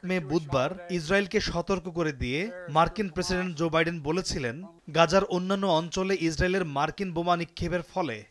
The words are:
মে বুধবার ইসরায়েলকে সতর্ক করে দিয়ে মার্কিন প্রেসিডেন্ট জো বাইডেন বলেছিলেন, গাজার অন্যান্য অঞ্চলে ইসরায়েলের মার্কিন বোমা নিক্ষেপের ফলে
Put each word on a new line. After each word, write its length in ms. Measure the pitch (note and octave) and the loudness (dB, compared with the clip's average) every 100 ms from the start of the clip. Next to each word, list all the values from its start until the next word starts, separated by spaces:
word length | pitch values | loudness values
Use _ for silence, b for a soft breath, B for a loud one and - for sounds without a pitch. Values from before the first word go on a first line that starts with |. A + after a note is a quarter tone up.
মে 160 | F3+ F#3 | -2 -2
বুধবার 680 | D3 E3 D3 C3 C#3 F#3 F3 | 0 -2 0 0 0 -2 -6
ইসরায়েলকে 500 | F3+ D3+ G3 G3 - | -6 2 2 2 0
সতর্ক 500 | - E3+ - F#3+ F3+ | 0 -2 -2 -2 -2
করে 220 | E3+ D#3 | -2 -2
দিয়ে 380 | C3+ B2 C#3 G#3+ - F3+ | -2 -2 -2 -4 -8 0
মার্কিন 400 | D3+ E3+ G#3+ G3+ | 4 4 2 -4
প্রেসিডেন্ট 480 | E3+ F3 F#3 F#3 D3+ | -2 -2 -2 -2 -2
জো 120 | E3 | 2
বাইডেন 320 | D#3+ E3 E3+ | 2 2 0
বলেছিলেন, 640 | C#3+ E3+ F3+ - B2 C3+ F#3 - - | -2 -2 -2 -4 -4 -6 -12 -18 -2
গাজার 300 | D#3 E3 F#3+ | 4 6 6
অন্যান্য 420 | G3+ F3+ F#3 G3 G3 | 4 0 0 0 4
অঞ্চলে 500 | D#3+ E3+ - F#3+ F#3+ | 2 2 -2 0 2
ইসরায়েলের 440 | E3 D3 F3+ F#3+ | 0 0 0 2
মার্কিন 480 | E3+ C#3 D#3 - G3 | 0 0 -2 -2 -4
বোমা 240 | E3 F3 E3+ | -2 2 2
নিক্ষেপের 460 | E3+ - F3 F3 | 0 -4 -2 -2
ফলে 420 | E3 F#3 D#3+ G#2+ G2+ | -4 -4 -4 -4 -10